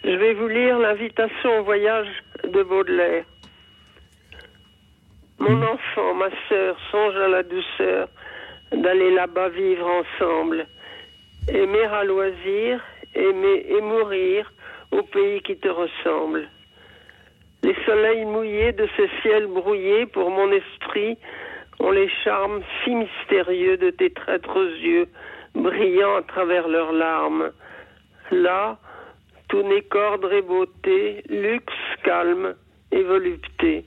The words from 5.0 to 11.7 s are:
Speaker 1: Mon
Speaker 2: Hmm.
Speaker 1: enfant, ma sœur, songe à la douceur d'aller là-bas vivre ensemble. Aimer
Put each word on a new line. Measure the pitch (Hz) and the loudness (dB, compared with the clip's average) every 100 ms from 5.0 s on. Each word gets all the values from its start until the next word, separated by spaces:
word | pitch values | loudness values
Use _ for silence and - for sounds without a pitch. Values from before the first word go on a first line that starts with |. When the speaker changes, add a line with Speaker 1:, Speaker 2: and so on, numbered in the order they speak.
| _ - _ _ | _ -20 _ _
Speaker 1:
Mon | - 220 | 0 2
Speaker 2:
Hmm. | |
Speaker 1:
enfant, | 226 262 - - 185 | 0 -2 -6 -4 -2
ma | 185 190 - - | -2 -4 -4 -2
sœur, | 202 190 175 - | 0 0 -4 -4
songe | 208 214 196 | 0 0 0
à | 190 | 2
la | 185 | 2
douceur | 180 185 185 - 185 185 185 - - - - - - | 0 -6 -6 -2 -2 0 -4 -10 -18 -18 -18 -20 -6
d'aller | - 175 185 185 | 0 2 4 4
là-bas | 185 180 170 185 | 4 2 -2 -2
vivre | 175 190 185 175 | 0 0 0 0
ensemble. | 180 165 - 180 160 160 160 156 - - - - - _ - - | -2 -2 -2 0 0 0 -4 -6 -16 -20 -20 -20 -20 _ -8 -2
Aimer | 196 196 | 2 2